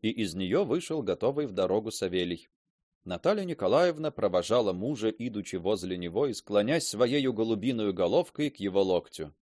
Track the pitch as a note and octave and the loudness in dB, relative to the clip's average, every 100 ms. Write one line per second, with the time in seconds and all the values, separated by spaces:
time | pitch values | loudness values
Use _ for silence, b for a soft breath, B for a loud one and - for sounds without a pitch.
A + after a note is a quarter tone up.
0 | G#2+ - G#2 E2+ F#2 C3 F#3 D3 - D#3 | -2 -2 -4 -2 0 0 2 -2 -2 -4
1 | G#2 F2 A#2+ C#3 C#3+ F#2 F#2 G2+ A2 - | -2 0 0 0 -4 0 2 2 0 -4
2 | F#2+ F2+ F2 E2+ - _ _ _ _ _ | -2 0 0 -4 -10 _ _ _ _ _
3 | - F2 F3 G#3 F#3 E3+ F#2+ B2+ F3+ D3+ | -10 -2 0 0 -2 -2 2 4 4 0
4 | D#3 - G#2 F2+ E2+ A#2 G#2 F2+ A2 C#3 | -6 -2 2 2 2 2 2 0 -4 -2
5 | A2 A2 A#2+ G#2 F#2+ F#2 F2 G#2 F#2 F#2 | -2 -2 -6 -6 -6 -4 -2 -2 -2 -6
6 | F2 F2+ C#3+ G#2+ - G#2 G#2 D#3+ - G#2 | -4 -2 -2 -2 0 2 2 0 -2 0
7 | A#2+ C#3+ C3 G#2+ A2+ A2 A2 A#2+ G#2 F#2 | 2 4 0 0 0 2 0 0 0 2
8 | F2+ C3 F3 - D3 - G2 F#2+ F#2+ F2+ | 2 2 0 -2 -4 -2 -2 2 4 2
9 | - - D#2 _ | 0 -12 -12 _